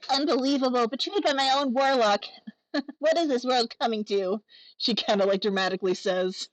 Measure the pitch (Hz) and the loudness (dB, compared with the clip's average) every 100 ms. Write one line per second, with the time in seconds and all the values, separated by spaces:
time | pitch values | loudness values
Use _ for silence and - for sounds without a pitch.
0 | - 269 302 269 262 285 262 247 233 262 | -2 -2 2 0 2 0 0 0 0 -2
1 | - 403 330 277 269 269 277 240 269 269 | -4 -2 0 0 2 2 0 2 2 4
2 | 220 208 - - - - _ 294 - - | 4 2 -2 -18 -20 -20 _ -8 -8 -4
3 | 294 320 330 254 254 254 233 - 254 220 | 0 2 2 0 0 0 0 -2 -4 -2
4 | 214 202 185 208 _ - - _ - 214 | -2 -2 0 -4 _ -20 -20 _ -2 -2
5 | - 208 196 196 214 190 185 185 190 185 | 0 2 2 2 0 0 -2 0 -2 -2
6 | 202 185 185 190 - | 0 0 -2 -4 -12